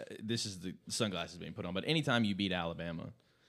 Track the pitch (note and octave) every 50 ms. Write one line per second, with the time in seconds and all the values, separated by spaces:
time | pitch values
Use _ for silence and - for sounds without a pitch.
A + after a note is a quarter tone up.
0 | - - - - - A2 A#2 A2+ - G#2 G2 F2+ E2+ F#2 - - - - A2 -
1 | A#2+ G#2 F2+ F2 E2 E2 F2+ F2 E2+ D#2+ F2 - F2 F2 F2+ F#2+ - - D#3 E3
2 | D3 C#3+ B2 A#2+ A2+ G#2 G2+ F2+ G2+ F#2+ F2+ F2+ E2+ E2+ E2+ D#2 E2+ E2+ E2 E2
3 | - - - - _ _ _ _ _